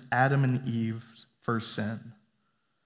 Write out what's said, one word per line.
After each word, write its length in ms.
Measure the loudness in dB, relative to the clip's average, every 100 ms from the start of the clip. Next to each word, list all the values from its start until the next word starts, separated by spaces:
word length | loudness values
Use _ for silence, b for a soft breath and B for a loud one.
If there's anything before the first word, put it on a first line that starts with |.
| -2
Adam 320 | 2 4 4
and 220 | 2 0 -2
Eve's 600 | -2 -2 -4 -10 -18 -20 _
first 340 | -2 -2 -2
sin, 400 | -4 -4 -6 -12 -20 _ _ _ _ _ _